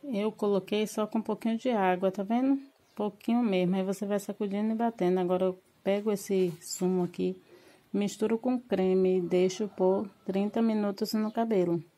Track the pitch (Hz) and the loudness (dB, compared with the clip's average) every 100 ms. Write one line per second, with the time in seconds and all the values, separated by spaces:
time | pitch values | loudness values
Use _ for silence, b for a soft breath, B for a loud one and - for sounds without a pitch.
0 | 294 214 214 214 214 196 190 208 214 - | -4 -2 -2 -2 0 0 0 -2 -2 -2
1 | 214 220 214 208 226 226 254 233 190 180 | -2 -2 -4 -4 -2 -2 0 2 2 4
2 | 190 190 196 233 269 277 269 _ _ - | 0 -2 -2 0 2 0 -2 _ _ -6
3 | 208 208 - 233 233 185 180 190 190 196 | -6 -4 -2 0 2 2 2 0 -2 -4
4 | 202 202 202 202 208 202 214 220 233 226 | -2 -4 -4 -6 -4 -2 -2 0 -2 0
5 | 180 185 180 185 185 185 _ _ - 202 | 0 2 2 2 0 -2 _ _ -2 0
6 | 208 202 - 190 180 160 - - 185 185 | 0 -4 0 0 0 -2 -12 -4 0 2
7 | 175 175 185 185 B B B B B 196 | 0 -2 -4 -4 B B B B B -2
8 | 208 - 220 226 254 254 - 190 185 185 | -2 -2 -2 0 0 -2 -2 0 2 4
9 | 185 185 175 180 185 185 208 - 185 196 | 4 2 2 2 2 0 -6 2 2 2
10 | 208 - - 190 202 226 226 214 202 196 | -2 -10 -4 -2 0 0 2 2 -2 -2
11 | 208 214 214 226 226 202 175 170 151 | -2 -2 -2 -2 0 2 2 0 -4